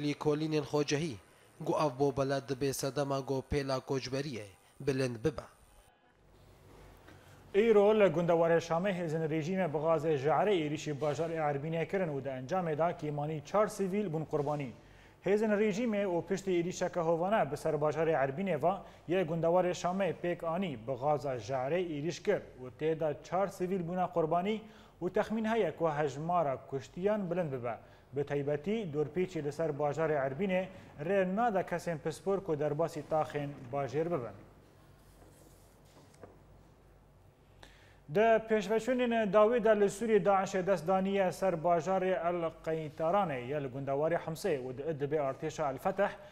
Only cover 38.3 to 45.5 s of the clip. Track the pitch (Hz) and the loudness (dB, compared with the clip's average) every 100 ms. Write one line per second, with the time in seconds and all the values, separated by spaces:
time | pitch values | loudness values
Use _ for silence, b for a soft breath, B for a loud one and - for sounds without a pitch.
38.3 | 220 220 220 185 220 220 254 247 233 214 | 6 4 0 2 0 0 0 2 2 4
39.3 | 196 214 247 214 208 202 - 233 214 185 | 6 6 6 4 4 4 2 2 4 6
40.3 | 196 196 196 180 185 156 190 190 196 185 | 2 2 0 0 0 2 2 2 2 0
41.3 | - 190 170 165 170 156 190 185 180 165 | 2 0 0 2 2 2 0 2 0 0
42.3 | 175 165 - - 160 156 - 160 196 185 | -2 -4 -4 -6 -4 -6 -4 0 2 2
43.3 | 135 120 147 135 127 139 139 156 170 - | -2 -4 -4 -4 -6 -2 0 2 0 -2
44.3 | 165 208 147 127 127 143 151 143 151 139 | -4 -2 -2 -2 -6 -6 -4 -2 0 -2
45.3 | 131 156 | -2 -6